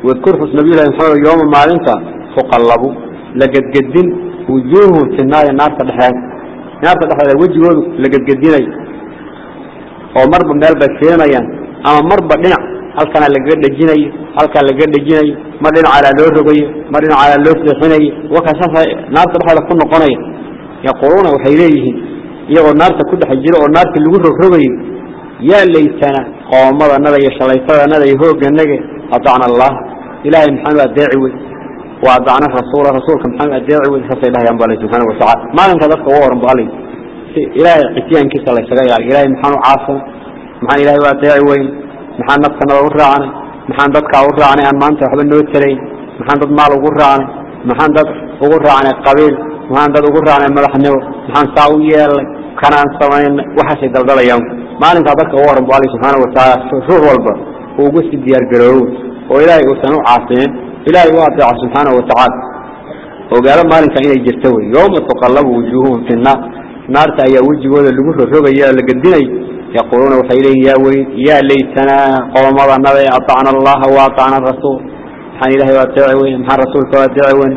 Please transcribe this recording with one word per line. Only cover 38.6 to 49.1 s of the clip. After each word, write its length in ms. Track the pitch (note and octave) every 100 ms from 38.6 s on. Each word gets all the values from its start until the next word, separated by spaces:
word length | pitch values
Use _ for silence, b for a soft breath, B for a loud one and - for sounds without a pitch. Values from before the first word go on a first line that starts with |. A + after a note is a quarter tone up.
isaga 220 | A2+ B2+
ilaaliyo. 260 | C3 A2+ A2+
Ilaahay 200 | C#3+ C#3
maxaanu 280 | C3 C#3+ C#3+
caasiyo? 400 | A#2+ C3+ - C#3 - - - - - -
Maxaan 260 | A#2+ C#3+
Ilaahay 180 | C#3+ C#3+
u 80 | D3
adeeci 340 | C#3 D3 C#3+ C#3+
weyn? 200 | C#3+ C3+ - - - - -
Maxaan 240 | B2 C#3+
naftanada 400 | D3 C#3+ C#3+ C#3
u 80 | D3
raacnay? 400 | D3 C#3+ C#3 C3+ - - -
Maxaan 260 | - - C#3+
dadka 260 | D3 D3+ C#3+
u 140 | C#3+
raacnay 340 | C#3+ C#3+ C#3+ C#3
aan 120 | C#3+
maanta 220 | C#3+ D3
waxba 200 | C3+ C3+
noo 200 | D3 D3+ D3+
tarayn? 340 | C#3+ C#3 C3+ - - - -
Maxaan 220 | A#2+ C#3+
dad 120 | C#3+
maal 200 | D3 D3
ugu 160 | C#3 D3
raacnay? 380 | D3+ C#3 C#3 C3 - - -
Maxaan 300 | B2 A#2+ D#3
dad 140 | D3+ D3+ G#2+ - -
ugu 200 | C#3+ D#3+
raacnay 360 | D3 C3+ C#3 C3
qabiil? 360 | C#3